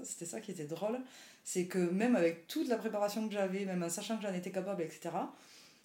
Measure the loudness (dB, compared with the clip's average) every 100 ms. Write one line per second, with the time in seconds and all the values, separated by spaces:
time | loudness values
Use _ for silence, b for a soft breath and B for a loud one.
0 | -10 -8 -8 -8 -8 -8 -6 -4 -2 -2
1 | -6 B B B -4 -2 0 2 2 4
2 | 6 6 6 2 -4 -2 0 0 0 0
3 | 2 2 0 0 0 0 0 0 0 -2
4 | -2 -2 0 -2 -2 -2 -2 -2 -4 -6
5 | -4 -2 -4 B B B B B